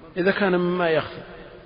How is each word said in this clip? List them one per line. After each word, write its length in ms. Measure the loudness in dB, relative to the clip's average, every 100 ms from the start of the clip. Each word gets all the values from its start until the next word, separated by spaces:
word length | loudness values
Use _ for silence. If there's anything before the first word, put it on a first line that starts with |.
| -10 -2
إذا 140 | 2
كان 280 | 2 2 2
مما 300 | 2 2 2
يخفى، 320 | 2 0 -8 -14 -16 -18 -20